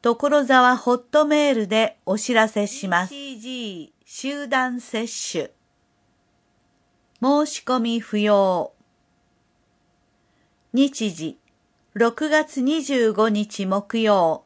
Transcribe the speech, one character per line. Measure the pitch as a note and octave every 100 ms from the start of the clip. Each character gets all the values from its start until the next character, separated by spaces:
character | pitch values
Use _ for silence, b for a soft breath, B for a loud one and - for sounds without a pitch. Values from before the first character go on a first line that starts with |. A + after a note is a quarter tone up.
所 | A#3+ A#3 C#4+ D4
沢 | C4 C4 B3 B3
ホ | - A#3+
ッ | -
ト | D4
メ | D4+ D4+ D4
ー |
ル | A#3 G3+
で | A3 A3 -
お | - G#3
知 | -
ら | A#3 A3
せ | A3 G#3
し | - F#3+
ま | F3 F#3
す。 |
ビ | C#4 C#4
ー |
シ | A#3+
ー |
ジ | A#3
ー | B3+ A3+ F3+ D3 _
集 | _ - C4 C#4+ C#4
団 | C4 B3+ B3
接 | - A3 A3+
種。 | - - E3+ C3+ _ _ _ _ _ _ _ _ _ _ _ _ _ _ _ _ _
申 | B3+ C#4+ D4+
し | -
込 | - B3+
み | A#3 A#3
不 | G#3+ G#3
要。 | G#3 G3+ G3 F3+ - _ _ _ _ _ _ _ _ _ _ _ _ _ _ _ _ _ _ _ _
日 | B3 C#4 C4+ G#3+
時、 | D#3+ D#3+ - _ _ _ _ _
六 | G3+ A#3 A#3 D#4
月 | D#4 D#4 C#4
二 | B3+ D#4+
十 | C4+ C4+ A3+
五 | G3+ A3
日 | G#3 G#3 -
木 | F#3+ G3 G3+ A3+
曜 | A3 G3+ E3 D3+